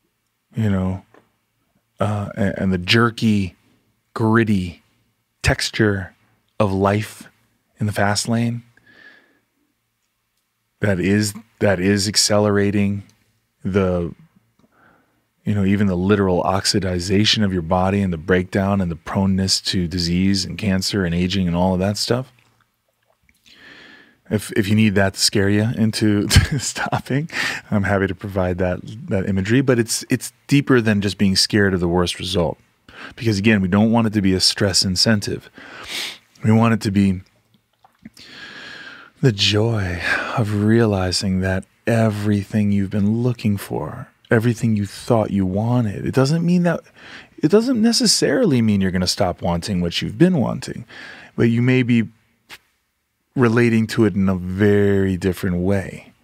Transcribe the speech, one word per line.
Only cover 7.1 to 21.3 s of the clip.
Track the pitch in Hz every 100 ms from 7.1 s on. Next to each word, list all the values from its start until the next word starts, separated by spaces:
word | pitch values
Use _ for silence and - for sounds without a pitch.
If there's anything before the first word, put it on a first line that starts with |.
| - - _ _ _ _ _
in | 104
the |
fast | 104 101 101 -
lane | 117 117 120 - _ _ _ - - _ _ _ _ _ _ _ _ _ _ _ _ _ _ _ _
that | 104 92
is, | 90 104 107 104 - _
that | 104 92
is | 92 101 98
accelerating | 95 - 104 104 101 101 104 101 101 - _ _ _ _ _
the, | 98 98 92 90 85 - _ _ _ _ _ _ _ _ _ _ _ _
you | -
know, | 104
even | 95 101 104
the | 90
literal | 92 104 95 87
oxidization | - 95 - 110 92 90 87 98 107 117
of | 101
your | 92
body | 80 92 95 101
and | 98
the | 82
breakdown | 87 92 92 104 98 101
and | 90
the | 80
proneness | - 101 98 95 95 -
to | - 101 87
disease | 90 85 87 95 98
and | 90 85
cancer | 107 95 95 107
and | 87
aging | 85 90